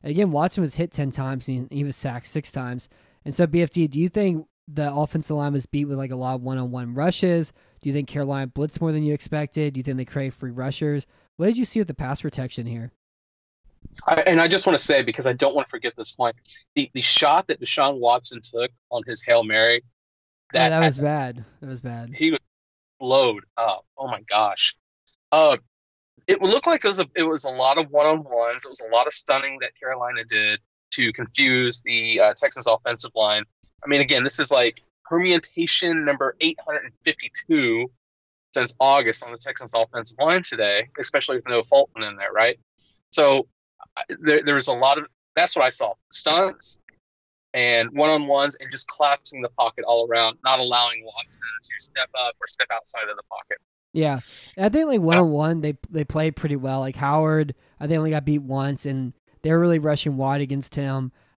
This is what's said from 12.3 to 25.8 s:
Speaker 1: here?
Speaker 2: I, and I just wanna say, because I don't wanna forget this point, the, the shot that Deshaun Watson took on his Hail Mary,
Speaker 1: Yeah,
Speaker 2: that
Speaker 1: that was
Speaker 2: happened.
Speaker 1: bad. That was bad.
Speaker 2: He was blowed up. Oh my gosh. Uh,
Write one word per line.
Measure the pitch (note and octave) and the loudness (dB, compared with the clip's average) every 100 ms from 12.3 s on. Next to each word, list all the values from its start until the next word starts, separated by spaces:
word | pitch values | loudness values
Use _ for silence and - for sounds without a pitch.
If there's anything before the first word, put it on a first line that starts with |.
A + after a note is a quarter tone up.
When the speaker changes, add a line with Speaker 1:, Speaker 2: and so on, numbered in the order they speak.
| - B2+ - A#2 | -6 -8 -8 -8
Speaker 1:
here? | A#2 A2+ - _ _ _ _ _ _ _ _ - - - | -10 -12 -16 _ _ _ _ _ _ _ _ -20 -6 0
Speaker 2:
I, | E3 | 2
and | F#3 E3 | 4 6
I | E3 | 6
just | F#3 F#3+ | 4 4
wanna | D#3 | 2
say, | - C#3+ | 4 2
because | A#2+ A2+ B2+ | 2 0 -2
I | |
don't | B2+ C#3 | 2 2
wanna | C#3+ C3 | 2 -4
forget | A#2+ A#2+ | -6 -8
this | - A2 | -8 -10
point, | - B2 - _ - _ | -4 -4 -4 _ -20 _
the, | - - | -4 -4
the | C3 | 0
shot | - - D3 D#3+ - | 2 4 4 4 2
that | D#3 | -4
Deshaun | A#2+ - C#3 C#3 | -2 2 2 2
Watson | A#2+ B2 B2 A#2+ | 2 2 0 -10
took | - A#2 B2 _ - | -8 -4 -4 _ -8
on | A#2+ G#2+ | -8 -4
his | A2 | -4
Hail | - A#2 | 2 2
Mary, | A2 A2 A#2 A#2+ - _ _ _ _ _ _ | 4 4 4 2 -2 _ _ _ _ _ _
Speaker 1:
Yeah, | B2+ D3+ | 2 4
Speaker 2:
that | D#3+ | 4
Speaker 1:
that | |
was | E3 C3+ | 2 2
Speaker 2:
happened. | |
Speaker 1:
bad. | D3 D3+ C3 A#2+ A2 _ | -2 -2 -4 -10 -18 _
That | C#3 | -14
was | B2+ | -12
bad. | B2 A#2 A#2 | -12 -12 -12
Speaker 2:
He | C3+ D#3+ | -2 -2
was | D3 - _ _ _ _ - | -2 -6 _ _ _ _ -8
blowed | B2+ C3+ B2 G#2 - - | 2 4 4 0 -8 -2
up. | A2+ F#2 - - | -2 -2 -8 -12
Oh | C3+ | -10
my | G#2+ | -10
gosh. | G#2+ G#2 G#2 F#2+ - - _ _ _ _ _ | -2 0 0 0 -4 -4 _ _ _ _ _
Uh, | D#3 D#3 B2+ _ _ | 4 6 4 _ _